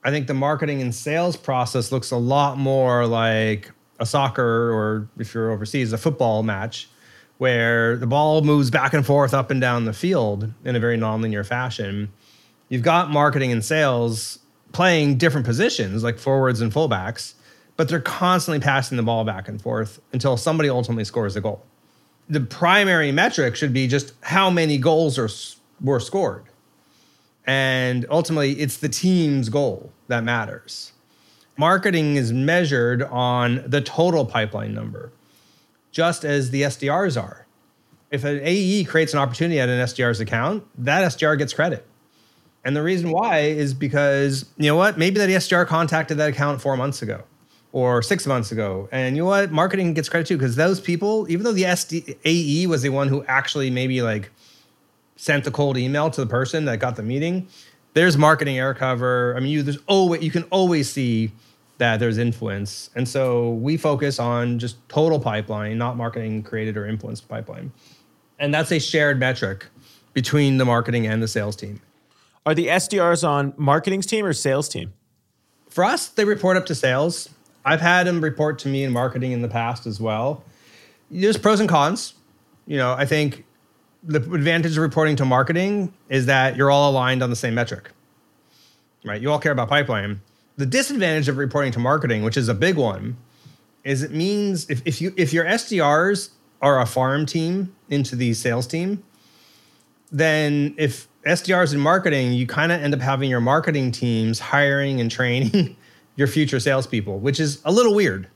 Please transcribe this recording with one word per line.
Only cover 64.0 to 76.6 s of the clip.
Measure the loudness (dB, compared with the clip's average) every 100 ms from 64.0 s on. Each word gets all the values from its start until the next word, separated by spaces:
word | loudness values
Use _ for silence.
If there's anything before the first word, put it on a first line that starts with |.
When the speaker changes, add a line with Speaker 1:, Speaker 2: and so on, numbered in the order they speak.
| -2 -2
Speaker 1:
on | -2 0 0 -2
just | -6 -10 _
total | 0 2 2
pipeline, | -2 -4 -4 -6 -6 -4
not | -4 -4
marketing | -6 -6 -6 -6
created | -6 -6 -6 -6
or | -6
influenced | -8 -8 -14 _
pipeline. | -12 -10 -12 -14 -16 _ _ _ _ _ _
And | -2
that's | 0 0
a | -2
shared | 0 2 2 2
metric | 0 0 -4 -6 -12 _ -20 _ _
between | -4 0 2 4 4
the |
marketing | 4 2 0 -2 0
and | -2
the | -2
sales | -2 -4 -6
team. | -12 -14 _ _ _ _ _ _ 0
Speaker 2:
Are |
the | 0 2
S | 0 0
D | 2
Rs | 2 2
on | 2 2 0 0
marketing's | 2 2 2 -2 -2
team | -2
or | 0
sales | 0 0 0 -2
team? | -8 -10 -16 _ _ _ _ _ _ _
Speaker 1:
For | 0
us, | 0 0 -4
they | -2
report | 0 0 2
up | 0